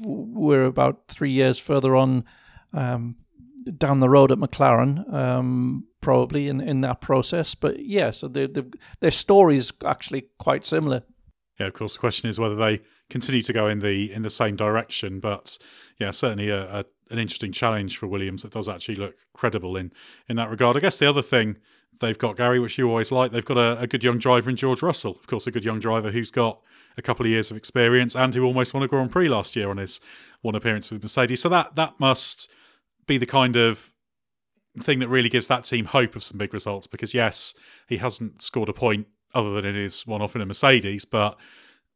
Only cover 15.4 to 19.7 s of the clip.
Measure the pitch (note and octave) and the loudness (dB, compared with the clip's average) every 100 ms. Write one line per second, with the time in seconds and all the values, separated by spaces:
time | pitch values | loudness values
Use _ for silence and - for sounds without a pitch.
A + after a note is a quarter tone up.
15.4 | - - - - - - G2 - B2 G#2 | -8 -14 -16 -20 -20 -8 -6 -2 -4 -2
16.4 | G#2 G2 F#2+ G2+ - _ - A#2 G#2 - | -2 -4 -4 -10 -10 _ -10 -6 -6 -6
17.4 | G#2 - A#2 G#2+ F#2+ - G2 G2 F#2+ F#2+ | -8 -4 -2 -2 -4 -8 -6 -6 -6 -8
18.4 | G#2+ A2+ G2+ F2+ - G2 G2 - _ - | -10 -8 -8 -8 -10 -8 -10 -12 _ -4
19.4 | A#2 G2+ F2+ | -4 -2 -6